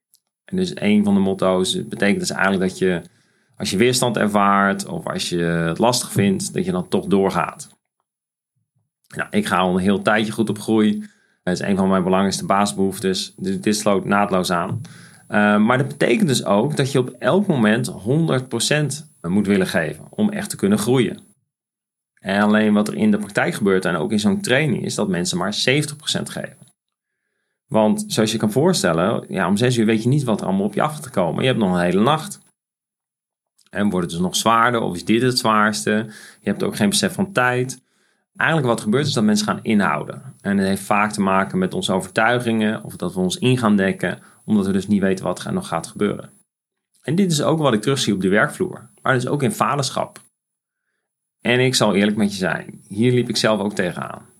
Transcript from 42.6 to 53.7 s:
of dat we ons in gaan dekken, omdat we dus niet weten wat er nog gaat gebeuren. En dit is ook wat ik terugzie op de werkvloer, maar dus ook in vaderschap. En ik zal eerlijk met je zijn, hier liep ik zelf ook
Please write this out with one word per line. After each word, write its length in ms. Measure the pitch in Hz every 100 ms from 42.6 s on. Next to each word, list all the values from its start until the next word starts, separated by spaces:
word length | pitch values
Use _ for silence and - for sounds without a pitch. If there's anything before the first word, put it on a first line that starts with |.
| 107 113
of 120 | - -
dat 180 | 87
we 60 | 92
ons 180 | 92 -
in 200 | 123 127
gaan 180 | 110 101
dekken, 420 | 95 - 90 87 - _
omdat 220 | - 107 98
we 60 |
dus 160 | 95 98
niet 120 | 101
weten 240 | 95 95
wat 200 | 90 90
er 80 | -
nog 160 | 92 -
gaat 180 | 82 -
gebeuren. 440 | - 104 - - _ _ _ _ _ _ _
En 120 | -
dit 180 | 170 185
is 100 | 147
ook 160 | 139 160
wat 160 | 139
ik 60 | 107
terugzie 340 | 139 139 -
op 60 | 95
de 80 | 92
werkvloer, 600 | 104 151 - - - - _
maar 120 | 127
dus 120 | 127 123
ook 160 | 143
in 100 | 123
vaderschap. 680 | - 113 143 131 - - - - _ _ _ _ _ _ _ _ _ _ _
En 200 | 117 123
ik 140 | 131
zal 200 | 131 107
eerlijk 220 | 95 104 107
met 140 | 101
je 80 | 95
zijn, 420 | 87 - - - -
hier 240 | 98 123
liep 160 | 123 120
ik 80 | 107
zelf 240 | 110 104
ook 140 | 101